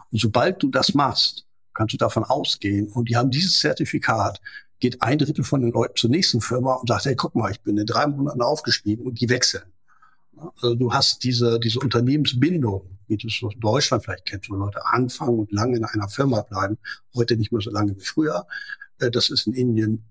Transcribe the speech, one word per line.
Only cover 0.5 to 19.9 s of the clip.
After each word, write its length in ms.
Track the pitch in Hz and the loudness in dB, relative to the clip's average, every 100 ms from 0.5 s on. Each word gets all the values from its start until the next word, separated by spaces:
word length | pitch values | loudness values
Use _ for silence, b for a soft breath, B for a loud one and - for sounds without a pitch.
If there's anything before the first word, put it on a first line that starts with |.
| 185 | 2
du 60 | 143 | 0
das 240 | 165 - | 0 2
machst, 500 | 143 135 - - - - _ - | 2 2 2 -2 -4 -16 _ -12
kannst 220 | - 107 | -4 -2
du 40 | 107 | 0
davon 240 | 117 - | 0 0
ausgehen. 640 | - 139 - - 101 101 104 | 0 0 -2 -4 -2 -2 -2
Und 220 | 123 117 | -2 0
die 80 | 120 | 2
haben 160 | 131 | 2
dieses 260 | 131 185 - | 2 0 2
Zertifikat, 840 | 151 - 151 147 - 113 107 - B B B - | 2 0 -2 -2 0 0 0 -4 B B B -2
geht 240 | 123 - | -2 0
ein 160 | - 147 | 2 2
Drittel 240 | 147 147 | 2 0
von 180 | 127 139 | 0 2
den 120 | 120 | 2
Leuten 240 | 117 - - | 2 0 2
zur 140 | 113 | 2
nächsten 300 | 156 - 120 | 4 2 0
Firma 340 | - 123 131 | 0 0 0
und 140 | 127 120 | 0 0
sagt, 180 | 107 139 | 0 0
„Hey, 100 | 131 | -2
guck 180 | 175 | 0
mal, 160 | - 104 | 0 -2
ich 120 | 101 | -2
bin 140 | - 104 | -2 -2
in 80 | 107 | 0
drei 200 | 120 147 | 0 0
Monaten 360 | 139 139 - | 0 -2 0
aufgestiegen“, 600 | 120 151 - - 104 110 | 0 0 0 -2 0 -2
und 160 | 127 117 | -4 -2
die 80 | 120 | 0
wechseln. 360 | 123 - - - _ _ b b b b - | 2 0 -2 -10 _ _ b b b b -18
Ja, 160 | - - | -16 -2
also 140 | 123 120 | 0 2
du 160 | 123 | 0
hast 320 | 135 - - | 2 0 0
diese, 340 | 127 120 120 117 | 0 2 2 2
diese 220 | 117 117 | 0 0
Unternehmensbindung, 1000 | - 117 123 151 139 123 147 180 117 95 - - - | 0 2 2 2 2 2 2 2 0 -2 -6 -14 -6
wie 80 | 107 | -4
du 100 | 113 | -4
es 140 | - | -6
aus 120 | 107 101 | -6 -2
Deutschland 460 | 110 131 - 120 | 0 2 2 0
vielleicht 220 | - - - | -2 -10 -10
kennst, 240 | 95 - | -12 -8
wo 40 | |
Leute 320 | 98 101 - - | -6 -4 -4 -2
anfangen 540 | 120 123 - 143 117 | 0 0 -2 0 0
und 100 | 104 | 2
lange 260 | 101 120 120 | 0 2 0
in 80 | |
einer 240 | 110 107 101 | -2 -4 -4
Firma 340 | - 139 110 | 0 2 2
bleiben, 360 | - 98 98 107 B B B | 0 -2 -2 -4 B B B
heute 220 | 123 117 113 | -2 2 2
nicht 140 | 107 | 0
mehr 100 | 113 | -2
so 100 | 107 | -2
lange 260 | 104 101 98 | 0 -2 -2
wie 80 | |
früher. 420 | - - 151 90 - B B B B - | -6 -2 0 -2 -6 B B B B -4
Äh, 120 | 120 | -2
das 200 | 117 - | 0 0
ist 160 | - - | 0 -2
in 80 | |
Indien, 500 | 127 123 110 107 | 0 2 2 2